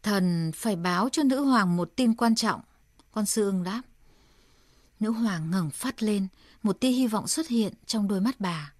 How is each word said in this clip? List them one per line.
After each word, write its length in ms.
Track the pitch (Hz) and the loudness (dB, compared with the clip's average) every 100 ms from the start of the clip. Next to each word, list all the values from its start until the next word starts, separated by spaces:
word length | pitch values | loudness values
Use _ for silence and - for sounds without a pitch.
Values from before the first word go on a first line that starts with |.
"Thần 500 | 214 202 180 170 160 | 0 0 0 0 -4
phải 220 | - 226 180 | -4 -4 -2
báo 320 | 180 175 240 | -2 0 0
cho 140 | - | 2
nữ 220 | 277 262 | 2 2
hoàng 320 | 277 247 185 175 | 4 4 4 2
một 160 | 175 - | 0 2
tin 180 | 247 | 2
quan 200 | 226 233 | 4 2
trọng," 260 | 226 226 131 - _ _ _ _ | 2 0 -2 -10 _ _ _ _
con 140 | 220 202 | -6 -2
sư 180 | 226 | 0
ưng 180 | 202 190 | 0 0
đáp. 200 | 180 226 - _ _ _ _ _ _ _ _ _ _ _ | -2 -6 -10 _ _ _ _ _ _ _ _ _ _ _
Nữ 100 | 220 | -4
hoàng 400 | 226 226 175 160 | 0 -2 -2 -2
ngẩng 200 | 185 156 | -2 -2
phát 320 | - 254 - | -4 -8 -2
lên, 260 | 214 202 190 _ - _ | -2 0 -2 _ -20 _
một 180 | 214 190 | -2 2
tia 100 | 254 | 2
hy 160 | 254 254 | 2 2
vọng 220 | 214 - | 0 -2
xuất 200 | - 320 | -4 0
hiện 260 | 233 208 - - | 0 0 -4 -6
trong 220 | 226 202 | -2 0
đôi 120 | 196 | 0
mắt 200 | 214 - | 0 -2
bà. 320 | 190 160 147 | -4 -4 -8